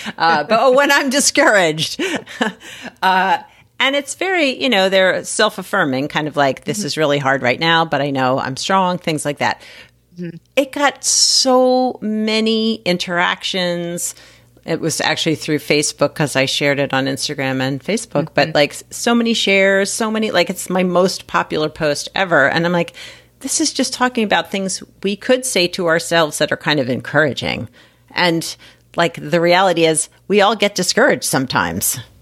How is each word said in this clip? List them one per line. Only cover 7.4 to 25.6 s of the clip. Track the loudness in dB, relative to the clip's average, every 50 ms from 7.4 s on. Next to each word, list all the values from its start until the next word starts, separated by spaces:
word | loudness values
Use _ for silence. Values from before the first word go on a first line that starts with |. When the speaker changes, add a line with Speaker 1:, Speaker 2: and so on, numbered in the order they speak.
Speaker 1:
right | 2 0 0 2
now, | 2 2 4 4 2
but | 2 0 -2
I | -2 -2
know | -2 0 0 0 0 0
I'm | -2 -4 -6 -6
strong," | -4 0 0 2 2 0 -2 -2
things | -4 -4 -4 -2 -4
like | -4 -4 -2
that. | -2 -2 -2 -4 -8 -16 -20 -20 -20 -20 _ _ _ _ _ -12
Speaker 2:
Mm-hmm. | -12 -12 -12 -14 -20 _ _ -2
Speaker 1:
It | -2 0 -2
got | -2 -2 -2 -2 -2 -4
so | -2 0 2 2 2 2 2 2 4 4 4 4 4 4 4 2 0 -2 -4
many | -6 -4 -2 -2 0 0 0 0 0 2 0 0 0 0 -2 -2 -2
interactions. | -2 -2 -2 -2 -4 -2 0 0 0 0 -2 -4 -6 -4 -2 -2 -2 -2 -2 -4 -6 -6 -6 -8 -8 -10 -12 -18 -20 -20 -20 _ _ _ -16 _
It | -6 -4 -2
was | -2 -4 -2 -2
actually | -2 -2 -2 -2 -2 -2 -2
through | -2 -2 -4 -4 -4
Facebook | 0 0 0 0 0 -2 -2 -2 -2 -2 0
'cause | -2 -4 -2 0
I | 0 0
shared | 0 0 0 0 0 0 0
it | 0 -2 -2
on | -2 -2
Instagram | -2 -4 -4 -6 -6 -6 -4 -4 -4 -2 -2
and | -2 -2 -4 -6
Facebook, | -4 -4 -4 -6 -6 -4 -4 -4 -4 -2 0
but, | 0 0 2
Speaker 2:
Mm-hmm. | 2 2
Speaker 1:
like, | 2 0
s-, | 0 -6 -16 -14
so | -12 -4 -2 0 2
many | 2 2 2 0
shares, | 0 0 2 2 4 4 4 4 2 0 0
so | -2 -4 -4 -2
many, | -2 -2 -2 0
like, | 0 0 0 0
it's | -2 -6 -6 -4
my | -2 0 0
most | 2 2 2 2 2 0 -4 -8 -4
popular | -2 -2 -2 -2 -2 -2 -2 -4
post | -4 -2 -2 -2 -2 -2 -6 -6 -4
ever. | -2 0 2 4 4 4 4
And | 2 2 0
I'm | 0 0
like, | 0 -2 -2 -6 -12 -20 -20 -20 -20 -20 _ _ _
"This | -8 -6 -2 -2
is | -2 -2
just | 0 -2 -2 -2 -2
talking | -2 -2 -2 0 0 0
about | 2 2 0 0 -2
things | -4 -6 -4 -4 -6 -8 -10 -16 _ _ -4
we | -4 -4
could | -4 0 0 0 0 0
say | 0 0 0